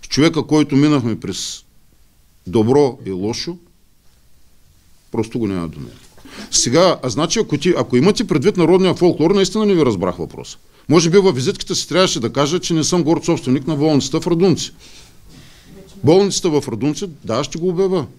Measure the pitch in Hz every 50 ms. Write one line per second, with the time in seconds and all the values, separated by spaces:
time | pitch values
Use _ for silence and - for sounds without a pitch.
0 | - - - - 143 165 160 156 135 - 147 156 147 143 - 135 143 151 151 143
1 | 113 117 110 - - 95 92 - - - - - _ _ _ _ _ _ _ _
2 | _ _ _ _ _ _ _ _ _ - 87 117 107 110 131 147 147 131 117 -
3 | - 95 95 90 98 107 117 - - - 170 180 _ _ _ _ _ _ _ _
4 | _ - _ _ _ _ - _ - _ _ _ _ _ _ _ _ _ - _
5 | _ _ - 120 110 110 - 127 113 101 98 92 85 82 78 - 69 60 58 -
6 | - - _ - - - - - - - - - - 135 117 160 185 185 147 -
7 | - 127 104 117 156 175 - 226 208 - - 139 - 180 170 135 120 - - 123
8 | 135 190 208 - 240 185 180 151 127 190 208 190 170 156 180 185 190 185 147 -
9 | 175 180 165 165 151 160 202 202 196 190 - 214 220 208 196 170 151 127 110 90
10 | 92 90 85 80 80 71 - - - - - - _ _ _ _ _ - 135 170
11 | 165 170 160 202 190 190 156 123 123 156 202 - - - 190 139 - - 143 170
12 | 190 180 - 160 113 117 120 135 143 143 160 180 - - 175 160 147 - - 180
13 | 156 143 165 156 - - 165 135 - - 127 135 131 165 160 143 143 160 156 139
14 | 127 - - 160 151 185 180 165 180 196 147 - - - - - - - - -
15 | - - - - - - - - - - - - _ - - - - - - -
16 | - 139 160 190 202 196 156 - - 185 151 147 135 - 104 107 117 147 151 -
17 | 202 185 151 - - - 110 120 147 143 - 175 165 185 180 165 196 190 185 180
18 | 131 104 -